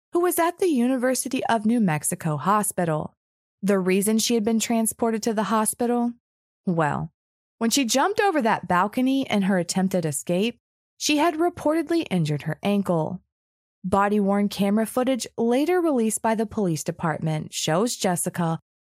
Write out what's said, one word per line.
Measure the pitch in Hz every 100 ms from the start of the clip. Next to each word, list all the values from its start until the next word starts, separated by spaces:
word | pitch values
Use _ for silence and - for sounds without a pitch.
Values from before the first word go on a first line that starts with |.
| _
who | 339
was | 359 349
at | 330 349
the | 370
University | 262 240 262 254 247 240 262 -
of | 226
New | 214 240
Mexico | 190 151 - 180 160 147
Hospital. | 170 214 202 - 165 156 - - _ _ _ _
The | 196 196
reason | 185 190 196 220
she | -
had | 233
been | 214 226
transported | - 226 226 - 233 220
to | 233
the | 220
hospital? | 190 220 214 - 240 240 240 240 _ _ _ _ -
Well, | 165 147 139 160 - _ _ _ _
when | 226
she | 285 233
jumped | 262 349 440
over | 403 311
that | 226 175 -
balcony | 180 208 - 254 269
in | - 208
her | 190 190
attempted | 170 190 185 185
escape, | 160 139 - 175 226 - _ _ _ _
she | - 294
had | 339 311
reportedly | 349 349 294 320 294 339 -
injured | 180 151 143
her | 165 -
ankle. | 196 202 190 170 156 185 - _ _ _ _ _
Body-worn | 185 196 202 208 196 202 208
camera | - 202 214 220
footage | 254 254 262 - -
later | 233 247 311 359
released | 330 262 220 -
by | 226 220
the | 214
police | - 185 156
department | - 165 165 147 160 156 -
shows | - - 160 240 -
Jessica | 190 175 180 - 165 160 - _ _